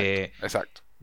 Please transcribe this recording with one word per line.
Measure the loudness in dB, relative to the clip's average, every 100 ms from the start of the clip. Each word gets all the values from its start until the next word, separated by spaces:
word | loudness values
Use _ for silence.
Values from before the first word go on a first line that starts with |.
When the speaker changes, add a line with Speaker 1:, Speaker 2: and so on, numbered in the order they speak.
| 4
Speaker 1:
Eh, | 2 0 -4
Speaker 2:
exacto. | -2 -2 -2 -10 -20 -20